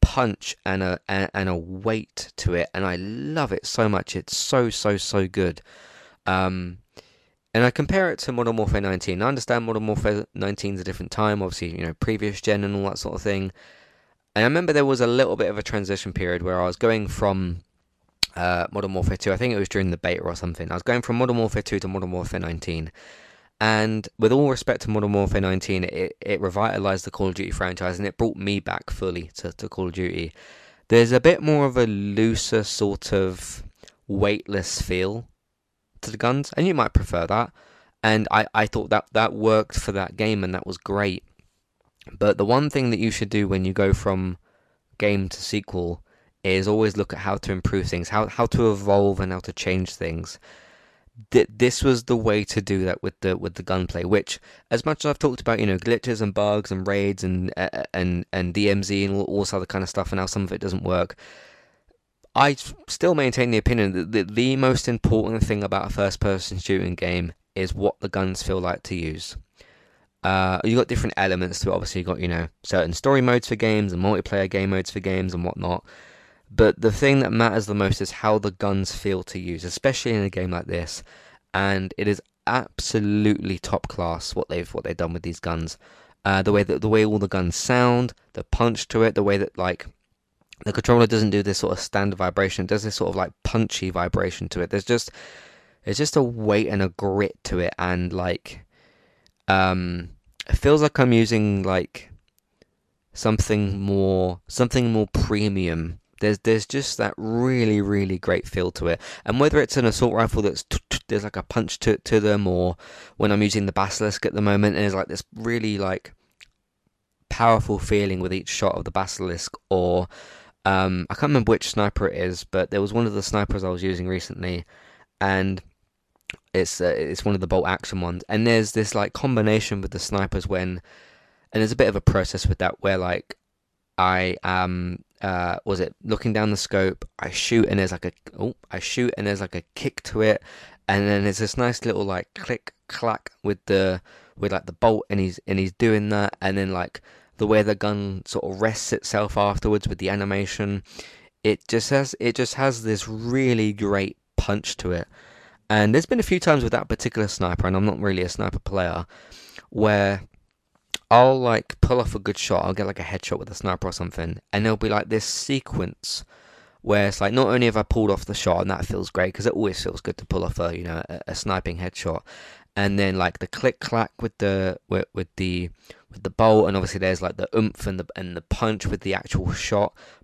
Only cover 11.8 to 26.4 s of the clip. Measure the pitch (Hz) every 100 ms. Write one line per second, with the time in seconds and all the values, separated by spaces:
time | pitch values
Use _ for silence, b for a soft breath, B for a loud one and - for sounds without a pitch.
11.8 | 165 156 - 110 104 95 - 101 101 101
12.8 | 98 - - 95 104 98 95 b b b
13.8 | b b b b _ 104 117 160 175 147
14.8 | 139 127 120 123 117 107 95 104 - 107
15.8 | 95 98 98 - 90 90 90 90 90 90
16.8 | 113 110 101 - 101 95 90 85 - _
17.8 | _ _ _ _ - 90 90 87 85 101
18.8 | 98 95 87 95 101 95 127 107 95 101
19.8 | 92 85 90 85 85 85 87 85 85 87
20.8 | 104 120 120 117 127 120 110 107 - 101
21.8 | 95 95 90 90 85 95 85 80 - 82
22.8 | 80 B B B B B B _ 107 107
23.8 | 110 110 - - 110 131 147 127 - -
24.8 | - 107 104 101 95 98 92 95 - 95
25.8 | 90 82 92 - - 101